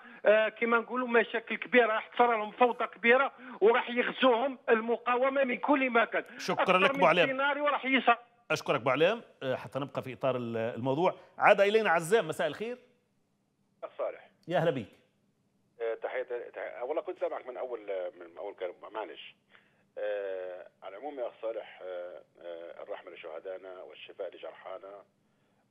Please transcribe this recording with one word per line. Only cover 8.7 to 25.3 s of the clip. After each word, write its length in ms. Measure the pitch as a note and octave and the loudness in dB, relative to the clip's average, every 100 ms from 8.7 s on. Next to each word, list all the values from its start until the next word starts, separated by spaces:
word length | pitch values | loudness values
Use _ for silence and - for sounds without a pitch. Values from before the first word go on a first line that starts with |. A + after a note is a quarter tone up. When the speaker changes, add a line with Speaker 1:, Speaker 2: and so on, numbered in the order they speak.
| C#3+ | 0
Speaker 2:
أبو 100 | B2+ | 0
علام. 320 | B2+ E3+ A#3 - - | 4 2 2 -8 -8
آه، 120 | C3+ A#2+ | -6 -6
حتى 240 | C3 C3 | -6 -8
نبقى 220 | C#3+ C3 | -8 -8
في 120 | B2+ | -8
إطار 220 | A#2 C3 B2+ | -4 -2 -2
ال-، 220 | A#2 A2+ | -2 -4
الموضوع. 580 | A2+ A#2+ C3 C#3 F3+ - - - | -4 -4 -2 0 0 -2 -10 4
عاد 240 | D3 G3 | 6 6
إلينا 280 | G3+ A3 G3+ | 6 4 4
عزام، 380 | E3+ D#3+ A3+ D#3+ | 2 2 0 0
مساء 200 | D3+ D#3+ | -4 -4
الخير. 300 | C#3 A3+ B3 _ _ _ _ _ _ _ _ _ _ | -4 -10 -10 _ _ _ _ _ _ _ _ _ _
Speaker 3:
أخ 60 | - - | -14 -8
صالح. 320 | G#2+ - - _ - | -8 -8 -16 _ -6
Speaker 2:
يا 100 | E3+ | -2
أهلا 140 | E3 | 0
بيك. 160 | C3+ G2 _ _ _ _ _ _ _ _ - | -2 -6 _ _ _ _ _ _ _ _ -8
Speaker 3:
آه، 120 | A#2 | -6
تحية، 300 | A2+ - B2+ | -6 -6 -8
تحية. 600 | B2 A#2+ - - G#2 - | -8 -10 -10 -12 -12 -10
والله 180 | B2+ D#3 | -8 -6
كنت 180 | - F3+ | -8 -6
سامعك 280 | F3 C3+ B2+ | -6 -6 -10
من 100 | A#2 | -10
أول، 220 | B2+ A2+ G2+ F#2+ F2+ F2 | -8 -10 -8 -8 -8 -10
من 180 | E2+ E2 | -18 -14
أول 160 | G2+ - | -14 -10
كلام، 180 | F2+ - - | -10 -10 -14
معلش. 440 | G#2+ F2 - - - _ _ _ _ _ - | -12 -12 -14 -20 -20 _ _ _ _ _ -8
آه، 680 | G#2 G2+ G2 F#2+ F#2 F2+ - _ | -6 -4 -6 -8 -10 -12 -18 _
على 140 | F#2+ G2 | -18 -14
العموم 220 | D3 C#3 | -12 -8
يا 80 | A2+ | -8
أخ 60 | - | -6
صالح، 380 | A2+ A2 - - | -8 -8 -10 -14
آه، 380 | F#2 F2+ F2 E2 - _ | -12 -10 -10 -14 -20 _
آه، 420 | E2+ E2+ E2+ - | -16 -14 -14 -14
الرحمة 280 | E2+ F#2+ - | -12 -14 -14
لشهدائنا 720 | E2 E2+ D#2 F#2+ F#2 F#2+ F#2 | -16 -14 -12 -12 -12 -12 -16
والشفاء 520 | D2 D2+ - F2 F2+ - | -18 -18 -16 -12 -12 -12
لجرحانا 680 | - - F#2 F#2 F#2+ G2+ - _ _ | -16 -16 -14 -14 -16 -20 -20 _ _